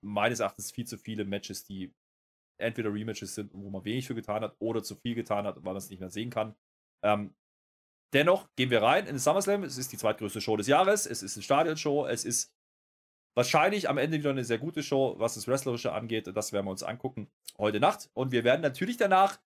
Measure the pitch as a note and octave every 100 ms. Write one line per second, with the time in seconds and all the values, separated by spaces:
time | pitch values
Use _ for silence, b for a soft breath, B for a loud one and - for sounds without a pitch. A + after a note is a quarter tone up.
0 | G2+ G2+ G#2+ A#2 G2+ - G2 - A#2 G#2+
1 | - G#2+ G2 G2+ - G2 - F#2+ F#2 _
2 | _ _ _ _ _ _ A2+ A#2 A2 G#2
3 | A2 G#2+ G2 - G2 F#2 G2+ G2 F#2+ A#2+
4 | C3 A#2 A2+ G#2+ G#2+ _ A2 A2+ G#2 G2+
5 | A#2+ A#2 A2+ G#2 G2+ D#2+ F2+ F#2+ F#2+ F#2
6 | F#2 F#2+ A#2+ A#2 A2 - _ _ _ _
7 | G#2 G#2 G#2 _ _ _ _ _ _ _
8 | _ C#3 D3+ F#3+ - - B2+ A#2 A2 E3
9 | G3+ C#3 C3+ F3+ F#3+ G3+ E3+ C3 B2+ B2
10 | A2 G#2+ G#2 G#2+ G2+ G#2+ G#2 C#3+ F#3+ G3+
11 | - A#2 G2 - G2 C#3 E3 D#3 D#3 C#3+
12 | C3+ A#2 - A#2+ - _ _ _ _ _
13 | _ _ _ - B2+ D#3 E3+ G3+ - C#3
14 | D3 D#3+ C#3+ C3+ A#2 A#2 D3 D#3+ C#3 C#3
15 | C3+ - A2+ A2 G2+ C3+ C#3 A#2 - E2
16 | A2+ A2+ G#2 G2+ G#2 G2+ G2 F#2+ - A2
17 | C3 C3 G#2 _ - - G#2+ G#2+ D3 G#3+
18 | - - C3 B2+ A#2+ C#3+ D3+ C3 F#3 A#3+
19 | G3+ F#3+ G3 -